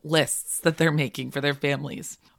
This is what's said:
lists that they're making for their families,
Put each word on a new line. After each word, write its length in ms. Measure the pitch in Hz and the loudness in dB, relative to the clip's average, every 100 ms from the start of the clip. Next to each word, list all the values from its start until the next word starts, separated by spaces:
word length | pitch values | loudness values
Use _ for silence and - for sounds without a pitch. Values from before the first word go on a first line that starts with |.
lists 560 | 151 160 139 - - - | 0 2 2 0 -6 0
that 200 | 165 156 | 0 4
they're 120 | 165 | 2
making 400 | 151 135 - 127 | 2 0 -4 -6
for 100 | 139 | -2
their 140 | 143 | -2
families, 640 | 139 147 139 143 - - - _ | 0 0 -2 -4 -10 -12 -16 _